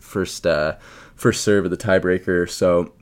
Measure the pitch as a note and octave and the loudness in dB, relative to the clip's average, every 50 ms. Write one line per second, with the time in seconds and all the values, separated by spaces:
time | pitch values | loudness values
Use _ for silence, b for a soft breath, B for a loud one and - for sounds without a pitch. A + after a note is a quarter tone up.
0 | - - - G2+ F#2 - - - - F2 D#2+ D2+ D2+ D#2 D#2 B B B B B | -16 -8 -6 -4 -4 -4 -6 -4 0 0 0 2 0 -2 -4 B B B B B
1 | B B B - - A#2 A2 - - A2 G#2 G2+ - F2+ F2 - - A2 F#2+ F#2 | B B B -2 0 0 0 0 0 2 2 2 2 0 -4 -4 0 0 2 2
2 | F2 F#2 F#2 F#2 - - F#2 F2 F2 F2 - - F#2+ F2+ F2 F2 F2 - - _ | 2 0 0 0 0 -2 -2 0 -2 -4 -2 0 2 2 2 2 0 -2 -8 _